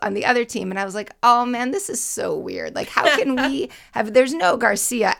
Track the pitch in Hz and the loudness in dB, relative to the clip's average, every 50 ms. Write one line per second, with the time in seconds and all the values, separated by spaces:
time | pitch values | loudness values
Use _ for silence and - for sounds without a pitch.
0 | - 208 196 - - - 247 240 240 233 - 226 185 185 190 196 196 190 190 214 | -4 -4 -2 0 0 2 2 0 0 -4 -6 -6 -6 -6 -6 -6 -6 -6 -8 -10
1 | 196 - - _ - 240 240 240 247 247 247 240 247 254 285 392 - - 254 226 | -10 -12 -4 _ 4 4 4 4 2 0 -2 -2 -4 -4 -4 -4 -6 -6 -6 -6
2 | - - - - - - - - - 92 90 123 80 78 - 185 - - - - | -6 -6 -4 -4 -4 -4 -4 -4 -6 -8 -8 -8 -8 -8 -6 -8 -8 -2 0 2
3 | - 302 285 269 269 269 262 262 262 269 269 277 - - - - - _ - 226 | 4 4 4 2 2 0 0 0 0 0 -2 -4 -6 -8 -10 -16 -18 _ -4 -4
4 | 214 220 214 254 262 254 302 330 - 269 269 233 240 214 202 196 - - 247 233 | -2 2 4 4 4 4 2 2 2 2 2 4 2 2 2 0 -2 -2 0 0
5 | 214 185 190 | 2 0 0